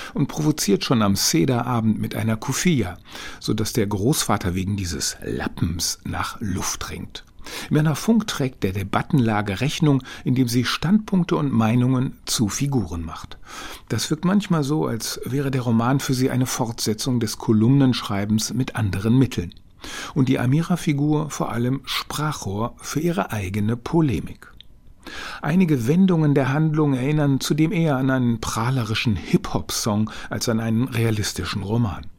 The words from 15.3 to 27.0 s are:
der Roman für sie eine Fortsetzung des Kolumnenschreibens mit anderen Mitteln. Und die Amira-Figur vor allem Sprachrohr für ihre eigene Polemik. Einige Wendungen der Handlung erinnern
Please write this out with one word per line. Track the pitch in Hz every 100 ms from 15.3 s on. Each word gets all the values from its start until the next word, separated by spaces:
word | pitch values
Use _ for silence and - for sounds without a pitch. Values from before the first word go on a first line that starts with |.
| 131 139
der | 131
Roman | 120 113 120 139
für | -
sie | 127 131
eine | 123 127
Fortsetzung | - 117 113 - 104 - 123
des | 113 -
Kolumnenschreibens | - 110 110 139 135 120 - 101 104 107 -
mit | - - -
anderen | 107 92 110 123
Mitteln. | 127 - 85 - - - - - -
Und | - 127
die | 135
Amira-Figur | 120 143 165 180 - 143 147 151 151
vor | - -
allem | 110 123 135 -
Sprachrohr | - - - 151 - 101 98 117 -
für | - 143
ihre | 170 160 90
eigene | 110 92 104 104 120
Polemik. | - 165 156 110 - - - - - - - - - - - -
Einige | 147 175 180 143 117
Wendungen | 170 190 170 151 143
der | 131
Handlung | 139 156 151 151
erinnern | 131